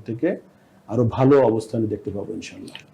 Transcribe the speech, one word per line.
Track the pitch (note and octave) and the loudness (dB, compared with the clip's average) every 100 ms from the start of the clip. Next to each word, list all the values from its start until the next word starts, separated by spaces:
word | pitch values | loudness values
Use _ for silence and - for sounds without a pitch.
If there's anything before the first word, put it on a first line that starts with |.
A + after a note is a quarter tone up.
| A2 | -10
থেকে | A2+ E3 - - _ _ _ - | -4 -2 -4 -10 _ _ _ -4
আরো | A2+ A#2 | 0 0
ভালো | A#2+ C3+ C#3 | 2 6 6
অবস্থানে | A#2+ A2+ - A#2 G#2+ | 6 2 -2 -4 -2
দেখতে | G#2 - | -4 -8
পাবো | G2 G2+ | -10 -10
ইনশাআল্লাহ। | - - F#2+ - - - | -10 -12 -16 -18 -20 -20